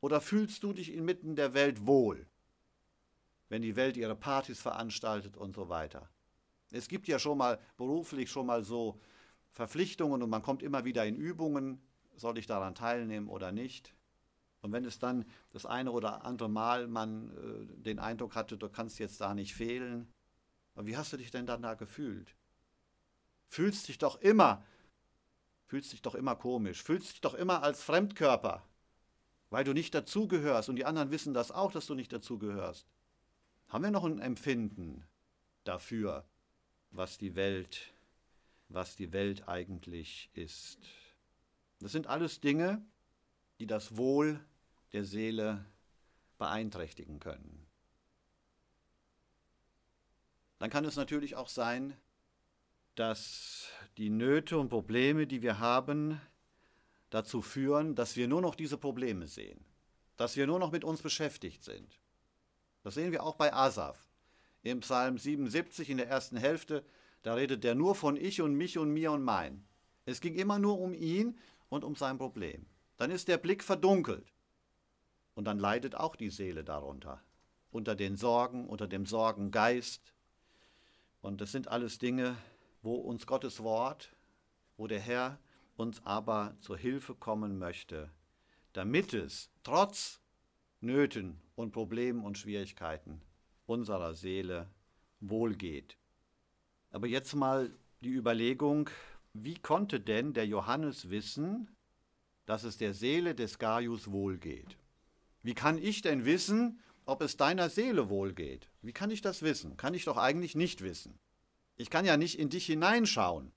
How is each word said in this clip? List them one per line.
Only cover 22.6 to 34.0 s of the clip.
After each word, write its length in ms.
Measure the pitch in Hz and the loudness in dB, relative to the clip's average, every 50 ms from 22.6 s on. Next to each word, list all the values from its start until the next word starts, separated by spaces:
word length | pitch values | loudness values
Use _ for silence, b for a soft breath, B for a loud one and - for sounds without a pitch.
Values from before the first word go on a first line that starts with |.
| _ _ _ _ _ _ _ _ _ _ _ _ _ _ _ _ _ | _ _ _ _ _ _ _ _ _ _ _ _ _ _ _ _ _
Fühlst 420 | _ - - 170 208 202 - - - | _ -2 2 2 2 2 0 -6 -8
dich 100 | 135 - | -4 2
doch 220 | 202 185 - - | 2 2 2 6
immer, 440 | - 196 214 214 180 131 101 B B B B B B B _ _ _ _ _ _ _ _ _ _ _ _ _ _ _ | 8 8 10 12 10 8 8 B B B B B B B _ _ _ _ _ _ _ _ _ _ _ _ _ _ _
fühlst 280 | _ - 139 135 - | _ -6 -6 -6 -6
dich 100 | - 110 | -14 -8
doch 120 | - 127 110 | -8 -6 -4
immer 220 | - 131 135 120 | -2 0 0 -2
komisch, 460 | - - 123 127 120 107 95 90 - | 0 0 0 0 2 0 0 -2 -4
fühlst 300 | - - 156 196 190 - | 0 0 0 0 0 -6
dich 80 | - - | -10 -2
doch 140 | - 185 180 | -2 -2 0
immer 280 | - 180 185 180 165 | 0 0 2 2 4
als 200 | 139 147 143 - | 4 2 0 0
Fremdkörper, 840 | - - 147 180 208 202 202 - 165 139 123 113 - 98 85 87 - - _ _ _ _ _ _ _ _ _ _ _ _ _ _ _ _ | 0 2 4 4 4 2 0 4 6 6 6 6 4 -2 -4 -4 -8 -18 _ _ _ _ _ _ _ _ _ _ _ _ _ _ _ _
weil 160 | 101 120 135 | -2 0 2
du 80 | 139 | 2
nicht 220 | 139 156 160 - - | 2 0 0 0 -2
dazugehörst 760 | 151 - - - 202 220 190 185 165 147 147 131 113 107 - | -2 -2 0 0 0 2 2 2 2 4 4 4 4 2 0
und 80 | 131 | -2
die 80 | 123 131 | -2 0
anderen 260 | 143 156 160 147 135 | 0 0 0 0 0
wissen 220 | 147 151 - 147 | 0 -2 -2 0
das 180 | 135 120 120 - | 0 0 0 0
auch, 220 | - 180 196 196 | 2 0 0 2
dass 140 | 196 160 143 | 0 -2 -4
du 80 | - 151 | -4 -6
nicht 180 | 131 123 - | -6 -6 -6
dazugehörst. 720 | - 110 - - 123 104 104 104 101 98 92 87 87 - - _ _ _ _ _ _ _ _ _ _ _ _ _ _ _ _ _ | -8 -8 -6 -6 -6 -4 -4 -4 -2 -2 -4 -4 -6 -8 -16 _ _ _ _ _ _ _ _ _ _ _ _ _ _ _ _ _
Haben 160 | - 113 165 | -4 -2 0
wir 60 | 208 | 2
noch 140 | 208 196 | 2 2